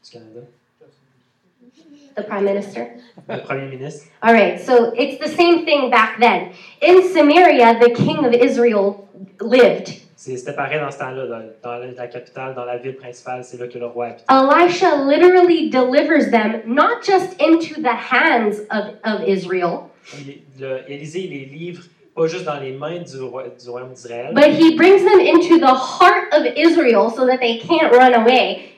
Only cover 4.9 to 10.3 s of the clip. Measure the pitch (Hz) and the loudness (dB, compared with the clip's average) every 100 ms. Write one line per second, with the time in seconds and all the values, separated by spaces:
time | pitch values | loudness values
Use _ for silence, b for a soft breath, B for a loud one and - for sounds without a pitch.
4.9 | - 285 - 302 - 349 330 - 294 254 | -2 -6 -6 -10 0 2 2 2 -2 0
5.9 | 220 175 - 233 190 - B B B 302 | 0 0 2 0 2 -6 B B B 4
6.9 | 370 359 330 294 311 349 277 233 226 240 | 6 4 2 4 6 4 6 4 6 2
7.9 | - - 311 269 233 269 226 240 208 196 | 2 -2 0 0 2 2 2 0 0 -2
8.9 | 202 - - 190 _ 226 254 233 - - | -4 -18 -20 -20 _ -2 4 4 2 -8
9.9 | - _ _ - | -18 _ _ -14